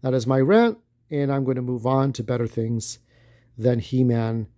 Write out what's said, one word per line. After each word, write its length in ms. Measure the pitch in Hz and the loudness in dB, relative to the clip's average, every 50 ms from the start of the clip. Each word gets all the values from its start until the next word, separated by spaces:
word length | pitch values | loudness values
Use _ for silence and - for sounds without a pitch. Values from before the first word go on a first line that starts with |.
That 120 | - 131 127 | -2 0 0
is 120 | 131 110 | 0 2
my 140 | 123 131 135 | 2 2 2
rant, 380 | 135 143 196 220 233 233 220 - _ _ _ _ _ _ | 4 4 6 4 4 4 0 -4 _ _ _ _ _ _
and 180 | 156 143 143 135 | -4 -2 -2 0
I'm 140 | 139 139 135 | -2 -2 -2
gonna 180 | 123 131 127 | -2 -2 -4
move 240 | 123 123 127 120 113 | -2 -4 -6 -2 0
on 280 | 127 131 135 135 139 120 | 0 2 2 2 0 -2
to 100 | - 113 | -4 -4
better 240 | 104 127 120 120 110 | -4 -2 -2 -2 -4
things 520 | - - 113 113 120 113 - - - - _ _ _ _ _ _ _ _ _ _ _ - | -2 -4 -4 -2 -2 -4 -4 -8 -12 -14 _ _ _ _ _ _ _ _ _ _ _ 0
than 220 | 110 123 123 117 | 0 2 2 2
He-Man 680 | - - - 127 127 123 120 117 113 113 113 113 107 - _ | -2 -2 0 0 2 2 2 0 0 -2 -2 -4 -6 -8 _